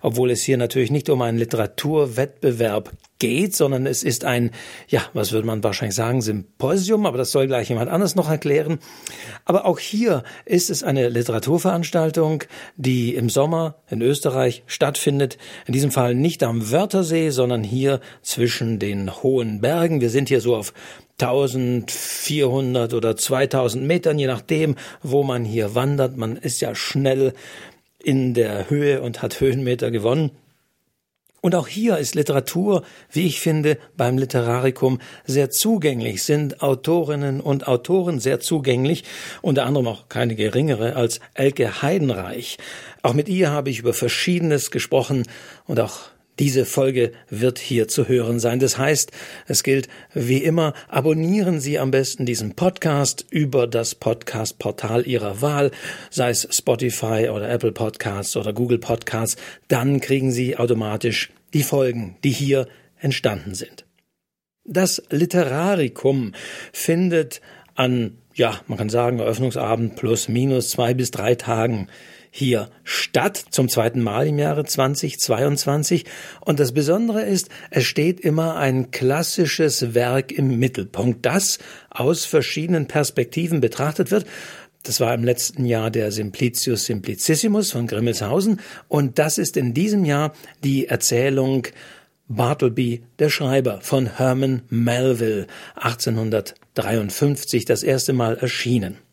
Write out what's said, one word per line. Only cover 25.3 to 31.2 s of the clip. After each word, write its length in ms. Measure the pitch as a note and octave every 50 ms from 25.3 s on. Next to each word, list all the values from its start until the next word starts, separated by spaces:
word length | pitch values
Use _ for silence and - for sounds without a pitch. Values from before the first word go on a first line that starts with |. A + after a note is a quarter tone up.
| B2 B2 A#2
hier 300 | G#2 G#2+ A2+ G#2+ G2+ G#2+
wandert. 440 | A#2+ B2+ C#3 C#3+ C#3 C3 B2+ C3
Man 200 | B2+ A2+ A2 A2+
ist 240 | - - B2 A#2+ -
ja 140 | - A#2 G#2
schnell 580 | - - - - C#3 C#3 C3+ C3 C3+ C3+ C3 B2 - - - - - - - - _ _ _ _ _ -
in 300 | - C3+ C3+ B2+ B2+ A#2+
der 340 | A#2+ A2+ G#2+ G#2 G2+ F#2+ -
Höhe 320 | C#3+ D3 C#3+ C#3+ C#3 C3 C3
und 180 | A#2+ A#2 -
hat 180 | - - - -
Höhenmeter 520 | C#3 C3+ B2 C3+ C3+ B2 B2 A#2+ - A#2
gewonnen. 400 | A#2 A2 G2+ A#2 B2+ D#3 D#3 C#3 - - _ _ _ _ _ _ _ _ _ _ _ _ _ _ _ _